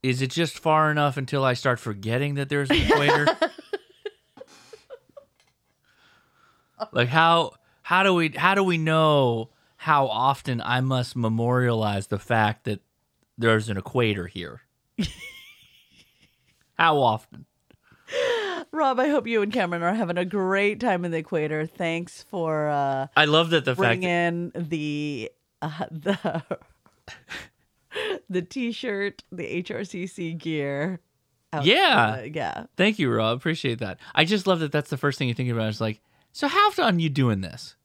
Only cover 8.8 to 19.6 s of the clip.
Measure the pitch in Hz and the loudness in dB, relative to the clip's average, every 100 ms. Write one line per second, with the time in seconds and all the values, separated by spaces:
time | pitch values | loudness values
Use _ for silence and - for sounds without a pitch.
8.8 | 160 160 156 147 131 117 113 _ _ _ | 2 4 6 6 4 0 -4 _ _ _
9.8 | - 147 131 110 131 135 - 120 - 123 | 0 2 2 2 0 0 -4 -6 -2 -2
10.8 | 131 131 123 127 113 113 117 123 123 113 | 0 -2 -4 -4 -2 0 0 2 2 0
11.8 | 107 101 95 101 - 117 107 107 - 101 | 0 -2 -4 -8 0 2 2 0 -6 -8
12.8 | _ _ _ _ _ - 113 110 110 98 | _ _ _ _ _ -2 2 2 0 -8
13.8 | - 127 113 101 87 92 80 - _ _ | -4 0 0 0 -6 -10 -12 -14 _ _
14.8 | _ - 202 - 1077 1077 1077 1077 - _ | _ -8 -6 -8 -18 -18 -20 -20 -20 _
15.8 | _ _ _ _ _ _ _ _ _ - | _ _ _ _ _ _ _ _ _ 2
16.8 | 165 147 123 110 _ - 143 _ _ _ | 4 6 4 0 _ -20 -20 _ _ _
17.8 | _ _ - - - 466 403 349 - 311 | _ _ -8 -4 -2 -2 -4 -6 -8 0
18.8 | 285 254 277 285 226 233 202 254 | 0 2 2 0 0 0 0 0